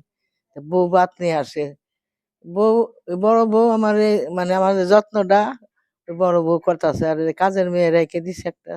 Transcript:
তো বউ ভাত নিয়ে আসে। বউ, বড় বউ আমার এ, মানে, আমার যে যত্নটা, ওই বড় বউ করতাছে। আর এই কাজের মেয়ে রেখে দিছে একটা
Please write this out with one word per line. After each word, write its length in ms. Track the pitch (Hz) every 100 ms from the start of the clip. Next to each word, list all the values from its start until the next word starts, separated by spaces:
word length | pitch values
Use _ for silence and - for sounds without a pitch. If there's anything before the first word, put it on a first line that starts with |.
| _ _ _ _ _
তো 120 | -
বউ 220 | 147 180 180
ভাত 220 | 185 180 -
নিয়ে 160 | 175 160
আসে। 300 | 131 156 147 147 _ _ _ _ _ _ 170
বউ, 280 | 180 220 226 226 _ - 180
বড় 240 | 208 226 226
বউ 200 | 220 233
আমার 260 | 220 214 214
এ, 120 | 214 208 139
মানে, 220 | 180 180
আমার 200 | 185 190 196
যে 100 | 180
যত্নটা, 560 | 208 - 214 185 202 214 269 214 _ _ _ -
ওই 60 | 170
বড় 220 | 180 175
বউ 160 | 165 170
করতাছে। 440 | 185 165 160 - 160
আর 100 | 156
এই 140 | 160
কাজের 340 | 156 190 196 180
মেয়ে 180 | 175 170
রেখে 280 | 165 160 170
দিছে 240 | 170 175 175
একটা 240 | - 170